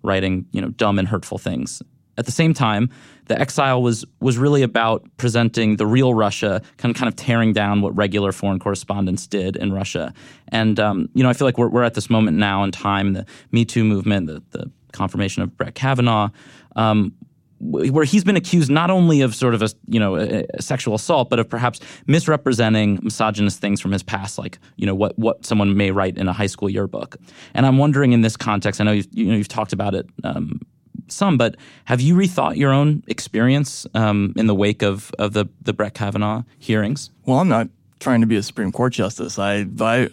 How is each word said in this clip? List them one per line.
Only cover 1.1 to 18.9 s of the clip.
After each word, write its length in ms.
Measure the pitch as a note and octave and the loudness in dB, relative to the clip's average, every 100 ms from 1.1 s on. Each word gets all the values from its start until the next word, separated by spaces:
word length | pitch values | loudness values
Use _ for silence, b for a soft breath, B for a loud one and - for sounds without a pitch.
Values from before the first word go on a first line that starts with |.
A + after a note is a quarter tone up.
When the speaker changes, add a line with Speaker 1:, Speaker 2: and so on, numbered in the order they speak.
| G2 - G2 | -4 -6 -8
Speaker 1:
things. 440 | F#2 C#2 - - - _ _ - | -6 -6 -8 -12 -18 _ _ -8
At 80 | A#2+ | -6
the 60 | |
same 200 | D3 E3 | 0 0
time, 380 | D3 A2+ G#2 B2+ B B B - | 2 0 0 -2 B B B -4
The 140 | A2+ | -2
Exile 420 | C3+ - C3+ B2+ | -2 0 0 2
was, 220 | B2 A2 - - | 0 -2 -6 -4
was 160 | B2+ A#2+ | -2 2
really 260 | C#3+ C#3+ | 2 2
about 460 | A#2+ A2+ A2+ A2 - - | 2 2 0 -2 -6 -4
presenting 600 | B2 A#2 A#2 A#2 A2 G#2 | -2 2 0 2 0 2
the 100 | G#2+ | 2
real 260 | B2 B2+ | 4 4
Russia, 460 | A2+ G2+ - G#2 F#2 B B | 4 0 0 -2 -2 B B
kind 180 | A#2+ | -4
of, 40 | A2+ | -2
kind 100 | A#2+ | -4
of 80 | - | -4
tearing 360 | - A#2 A2 | 0 2 2
down 280 | G#2 G2+ G#2 | 2 2 0
what 160 | G2 G2 | 0 0
regular 360 | G2+ G2+ G2 | 0 0 -2
foreign 260 | - G2+ F#2 | -2 -4 -2
correspondents 680 | G#2 F#2+ - G2+ F#2+ F#2 - | -2 -6 -4 -4 -2 -4 -4
did 300 | G2+ F#2 - | -4 -4 -4
in 160 | G2 | -4
Russia. 400 | F#2+ G2+ F2 C#2+ B B B B | -4 -4 -6 -8 B B B B
And, 300 | A2 A2 G#2 | 0 0 2
um, 300 | G#2+ F#2+ - | 0 0 -2
you 80 | B2+ | 2
know, 80 | B2+ | 2
I 20 | |
feel 140 | A#2+ C3+ | 4 0
like 100 | A#2+ | 2
we're, 120 | A#2+ | 0
we're 160 | B2 | 2
at 100 | A#2 | 0
this 160 | A2 - | 0 0
moment 260 | A2+ G#2+ D#2+ | 2 2 2
now 260 | G#2 G2 | 0 0
in 80 | G2 | -2
time, 420 | - G2+ G2 G2 | -2 -2 0 0
the 100 | F#2+ G#2 B B | -2 -6 B B
Me 120 | A#2 | 0
Too 200 | A#2 A#2+ | 0 2
movement, 420 | G#2+ G2+ G2+ G2+ D#2 | 2 2 0 -2 -2
the, 160 | D#2 _ | -10 _
the 200 | - - _ _ | -12 -12 _ _
confirmation 500 | - G2 F#2+ G2 - | -4 -4 -2 -4 -2
of 140 | G2 - | -6 -6
Brett 180 | - | -8
Kavanaugh, 540 | - C3+ C3 A#2+ A2 G#2 B B B B - | -4 -2 2 2 2 0 B B B B -2
um, 380 | A2 G#2+ F#2+ - - _ _ - | 2 2 0 -6 -20 _ _ -12
w-, 320 | - - C3+ | -6 -2 2
where 120 | D3 | 2
he's 200 | D3 G#3 | 4 2
been 120 | F#3 F#3+ | 4 0
accused 340 | - F3 C3+ | 2 2 4
not 200 | D3+ F3 | 2 4